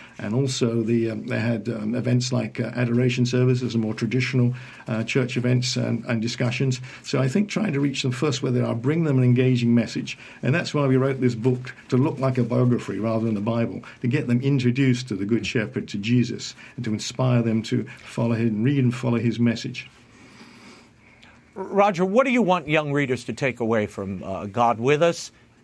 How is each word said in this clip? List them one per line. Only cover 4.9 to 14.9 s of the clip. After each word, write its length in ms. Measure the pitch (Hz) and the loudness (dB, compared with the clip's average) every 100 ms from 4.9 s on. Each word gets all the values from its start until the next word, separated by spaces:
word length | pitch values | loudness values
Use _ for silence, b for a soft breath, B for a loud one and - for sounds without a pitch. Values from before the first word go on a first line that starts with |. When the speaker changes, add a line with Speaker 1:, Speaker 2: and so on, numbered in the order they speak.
| 110 113 | -4 -2
Speaker 1:
church 320 | 139 123 - | -2 0 -2
events 400 | 120 123 123 - | 0 0 0 -2
and, 260 | 117 117 - | -2 -2 -2
and 160 | 113 | -2
discussions. 600 | 117 - 120 - 135 127 B B | -2 -2 -4 0 -2 -2 B B
So 180 | - 139 | -4 0
I 80 | 131 | 0
think 180 | 196 202 | 0 0
trying 240 | - 208 | -2 -2
to 80 | 139 | 0
reach 220 | 143 143 | 0 0
them 100 | 135 | -2
first 320 | 123 156 147 | 0 0 0
where 80 | 135 | 0
they 80 | 123 | 0
are, 160 | 117 113 | 0 0
bring 300 | 123 160 160 | 0 0 2
them 120 | 131 | 4
an 60 | |
engaging 500 | 127 123 127 123 120 | 4 6 4 4 4
message. 440 | 117 113 - - - B B | 4 2 -4 -8 -12 B B
And 100 | 127 | -2
that's 200 | 156 180 | 0 0
why 140 | 151 139 | 0 2
we 100 | 131 | 4
wrote 240 | 135 135 | 2 2
this 140 | 127 110 | 0 2
book, 380 | 123 123 - - - | 0 0 -4 -16 -2
to 80 | 127 | 2
look 240 | 143 - | 2 0
like 180 | 135 127 | -2 0
a 60 | |
biography 560 | 107 123 123 117 - 98 | 0 2 2 2 -2 -4
rather 260 | 110 113 113 | -2 0 0
than 100 | 107 | -2
the 60 | |
Bible, 400 | 104 117 113 - B B | -2 0 -2 -4 B B
to 60 | 127 | -2
get 180 | 147 123 | -2 0
them 140 | 123 | 0
introduced 680 | 135 143 123 123 135 | 2 2 2 2 2